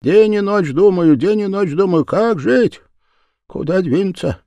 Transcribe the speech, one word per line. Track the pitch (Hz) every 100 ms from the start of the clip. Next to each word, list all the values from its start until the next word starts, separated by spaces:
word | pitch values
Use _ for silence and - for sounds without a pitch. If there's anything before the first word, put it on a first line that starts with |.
День | 127 196 214
и | 208
ночь | 202 208 165
думаю, | 135 202 185 165 143
день | 160 214
и | 202
ночь | 196 196
думаю, | 147 190 170
как | 143 175 226 208
жить? | 147 254 226 - _ _ _ _ _ _ _
Куда | - 147 180
двинуться? | 180 139 190 175 175 95